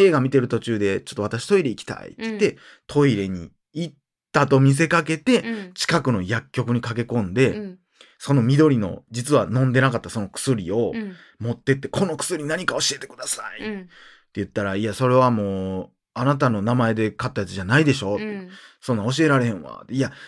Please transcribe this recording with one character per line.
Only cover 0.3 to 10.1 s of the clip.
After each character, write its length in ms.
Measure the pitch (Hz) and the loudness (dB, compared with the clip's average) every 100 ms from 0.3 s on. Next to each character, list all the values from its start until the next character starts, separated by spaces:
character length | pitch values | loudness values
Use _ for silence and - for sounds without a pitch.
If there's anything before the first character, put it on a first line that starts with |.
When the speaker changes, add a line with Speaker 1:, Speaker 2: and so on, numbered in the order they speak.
| 135 | 2
Speaker 1:
る 80 | 120 | 2
途 120 | 113 | -2
中 180 | 117 110 | -2 0
で、 240 | 101 95 | 0 0
「ち 120 | - | -4
ょ 20 | - | -6
っ 0 | |
と 60 | |
私 240 | 104 117 - | -4 -4 2
ト 100 | 196 | 2
イ 60 | |
レ 60 | 143 | 2
行 120 | 101 | -4
き 40 | - | -10
た 200 | - 50 | -12 -12
い」 40 | |
っ 20 | - | -10
て 0 | |
言 160 | 226 208 | -6 0
っ 20 | |
て、 140 | 196 | 0
Speaker 2:
う 40 | - | 0
ん。 20 | - - - | -14 -20 -4
Speaker 1:
ト 200 | 143 143 | 2 2
イ 80 | 104 | 2
レ 120 | 95 | -2
に 220 | 90 82 _ _ | -6 -10 _ _
行 180 | 151 165 | -10 -10
っ 20 | - _ _ _ | -12 _ _ _
た 140 | 156 143 | 0 4
と 140 | 135 | 6
見 160 | 139 139 | 6 4
せ 120 | 160 | 2
か 140 | 170 | 2
け 160 | 156 160 | 0 -2
て、 240 | 254 233 | 2 2
Speaker 2:
う 280 | 226 220 185 | 2 -8 -8
ん。 40 | |
Speaker 1:
近 280 | 185 - 170 | -8 -2 0
く 80 | 131 | 2
の 100 | 107 | 0
薬 300 | 90 113 - | 0 -4 -4
局 220 | - 117 120 | -4 -2 -2
に 60 | |
駆 260 | 120 117 117 | -2 -6 -4
け 40 | |
込 100 | 120 92 | -2 -2
ん 40 | |
で、 180 | 101 127 | 2 2
Speaker 2:
う 80 | 107 | 2
ん。 200 | 190 185 _ _ - - | -8 -14 _ _ -20 -10
Speaker 1:
そ 160 | - 139 | 0 2
の 80 | |
緑 340 | 113 143 156 123 | 4 6 6 4
の、 260 | 95 - - | 0 -6 -10
実 240 | 117 120 | -6 2
は 140 | 139 90 | 2 2
飲 160 | 120 131 | 2 2
ん 60 | |
で 100 | 123 | 4
な 80 | 131 | 2
か 80 | 117 | 0
っ 40 | |
た 100 | 90 | -4